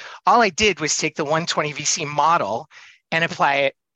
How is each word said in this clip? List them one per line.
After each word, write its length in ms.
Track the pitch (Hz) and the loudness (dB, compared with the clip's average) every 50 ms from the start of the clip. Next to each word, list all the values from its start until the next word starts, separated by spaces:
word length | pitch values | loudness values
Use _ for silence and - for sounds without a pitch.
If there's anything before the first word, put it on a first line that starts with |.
| - - - - - | -18 -18 -18 -4 0
All 160 | 180 202 240 233 | 2 4 4 4
I 80 | 196 | 2
did 300 | 156 - 214 208 180 147 | 2 2 0 0 2 0
was 160 | 156 143 - | -2 -4 -2
take 200 | - 170 156 - | -2 -4 -4 -4
the 80 | - 156 | -4 -2
one 220 | 143 156 160 170 | -2 -2 -2 -2
twenty 260 | - - 180 156 151 143 | -2 -2 -4 -4 -4 -6
V 120 | 143 147 | -6 -4
C 200 | - - 180 160 | -4 -4 -4 -4
model 640 | 147 147 147 143 160 170 165 123 98 107 127 156 - - - - - - _ _ _ - | -4 0 0 2 4 2 2 0 -2 -4 -4 -6 -10 -18 -20 -20 -20 -20 _ _ _ -2
and 120 | 165 165 | -2 0
apply 300 | 165 - - 170 147 139 | -2 0 0 2 2 2
it 200 | 143 139 135 - _ _ _ _ | 2 0 0 -2 _ _ _ _